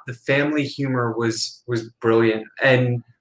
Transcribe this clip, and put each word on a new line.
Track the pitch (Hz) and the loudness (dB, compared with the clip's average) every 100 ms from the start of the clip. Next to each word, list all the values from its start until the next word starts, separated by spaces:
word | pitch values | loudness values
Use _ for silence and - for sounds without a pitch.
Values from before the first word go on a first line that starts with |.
| - | -10
The | |
family | 120 - 139 147 151 | -10 0 0 2 -2
humor | 131 - 135 127 120 110 | -4 -4 -4 -2 -2 -2
was, | 113 113 - - - | -2 -2 -6 -10 -6
was | 120 113 _ | -6 -6 _
brilliant. | 117 113 113 110 110 - | 2 4 4 0 -6 0
And | 135 127 123 120 - _ | 2 4 2 -2 -8 _